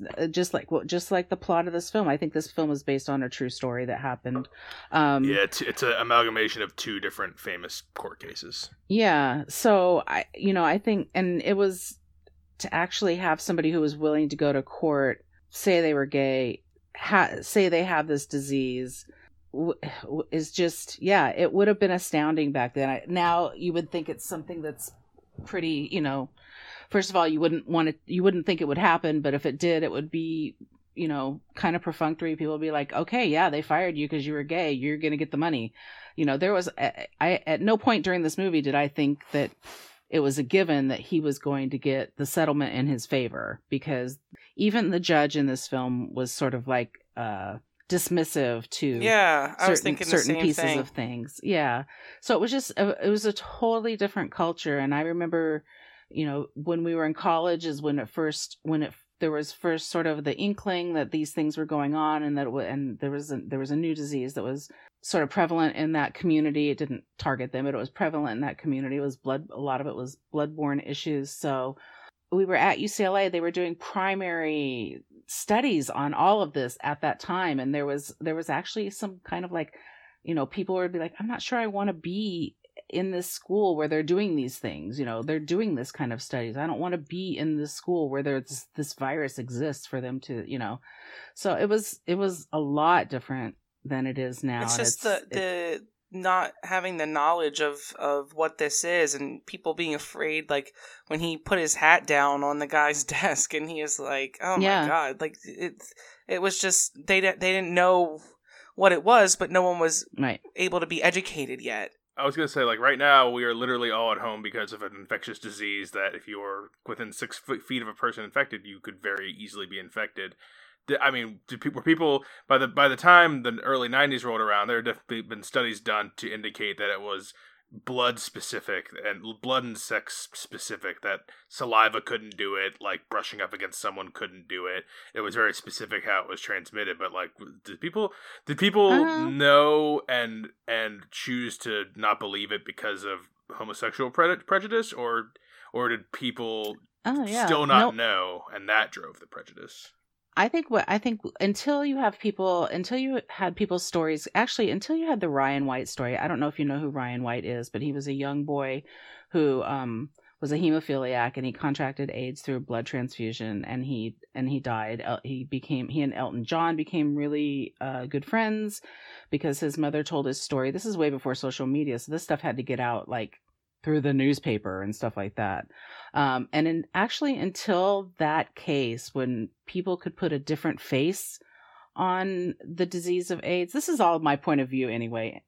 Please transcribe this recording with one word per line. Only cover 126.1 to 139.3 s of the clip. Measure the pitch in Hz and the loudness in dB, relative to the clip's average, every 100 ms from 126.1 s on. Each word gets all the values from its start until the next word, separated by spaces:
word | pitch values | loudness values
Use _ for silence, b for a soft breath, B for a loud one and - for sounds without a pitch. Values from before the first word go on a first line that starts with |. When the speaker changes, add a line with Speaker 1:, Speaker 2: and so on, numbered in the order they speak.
| - | -6
Speaker 2:
to | 117 | -8
indicate | 107 107 - 107 98 | -6 -8 -6 -6 -2
that | 101 | -2
it | 98 | -2
was | 101 95 92 - b b b | -4 -8 -8 -20 b b b
blood | 107 - 127 123 117 | -18 -8 0 0 0
specific | - 104 - 107 - 95 - - | -8 -10 -8 -8 -4 -6 -6 -8
and | 104 98 | -6 -6
l-, | 110 110 | -8 -10
blood | 123 131 | -2 -2
and | 123 110 | -2 -10
sex | - 110 - - - | -4 -4 -4 -12 -12
specific, | - - 98 - 104 95 85 | -14 -14 -12 -10 -8 -8 -8
that | 104 95 _ B B | -6 -6 _ B B
saliva | - 127 110 110 110 | -8 2 6 6 4
couldn't | - 117 107 92 | -4 -6 -8 -6
do | 98 | -4
it, | 98 98 - | -2 -4 -4
like, | 101 90 - | -6 -6 -4
brushing | 107 92 104 | -4 -4 -6
up | 92 | -6
against | 101 95 - | -6 -10 -6
someone | 107 98 92 | -8 -8 -12
couldn't | - 101 92 82 | -10 -12 -12 -10
do | 92 90 | -8 -6
it. | 90 - B B | -6 -10 B B
It | 113 | -8
was | 104 | -4
very | 113 107 | 2 2
specific | - - - 107 104 | 0 -8 -12 -6 -6
how | 107 98 | 0 0
it | - | 0
was | 92 | -8
transmitted, | - 98 85 107 101 85 | -6 -8 -8 -6 -6 -4
but, | 95 | -6
like, | 92 90 - | -6 -8 -10
w-, | 104 104 | -20 -20
did | - 95 | -18 -10
people, | 170 208 202 B B B - | -8 -2 -4 B B B -8
did | 147 | 2
people | 196 202 196 | 4 6 8
Speaker 1:
Uh-huh. | 175 160 156 131 | 8 4 2 -2